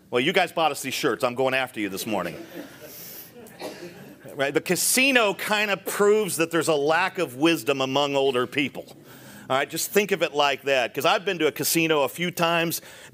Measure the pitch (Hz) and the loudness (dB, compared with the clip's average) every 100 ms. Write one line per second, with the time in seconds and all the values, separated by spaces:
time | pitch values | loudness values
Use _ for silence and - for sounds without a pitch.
0 | - 123 143 185 170 170 156 139 135 - | -4 0 2 2 0 0 -2 -2 -6 -2
1 | 139 107 123 120 131 131 127 113 101 95 | 0 0 -2 0 0 0 -2 -4 -4 -4
2 | 117 101 87 80 - - - - 151 - | -4 -2 -4 -8 -14 -16 -16 -18 -18 -18
3 | - - - 240 220 - - - 175 - | -18 -18 -20 -20 -20 -14 -14 -14 -16 -18
4 | - - 117 113 139 147 - 170 - 247 | -20 -20 -14 -4 -2 -2 0 0 2 2
5 | 269 254 208 180 - 208 208 190 - - | 4 4 2 0 -2 0 0 -2 -4 2
6 | 208 214 190 139 165 165 151 147 143 160 | 4 4 2 -2 0 0 2 2 2 2
7 | 185 185 151 123 165 156 135 135 131 135 | 0 -2 -6 2 2 2 0 0 2 2
8 | 143 139 135 123 120 143 135 - - - | 2 2 2 2 0 -2 -4 -6 -16 -20
9 | - - - - - 131 147 160 - 202 | -20 -20 -20 -18 -2 0 0 -4 0 0
10 | 202 185 156 147 143 135 135 131 113 143 | 2 0 0 4 2 2 2 2 2 0
11 | 160 214 185 175 151 - 143 165 160 151 | 2 2 0 0 0 0 0 2 2 2
12 | 127 - 175 170 170 170 165 - - - | 2 -2 -6 0 0 2 0 -4 -10 -20
13 | - | -20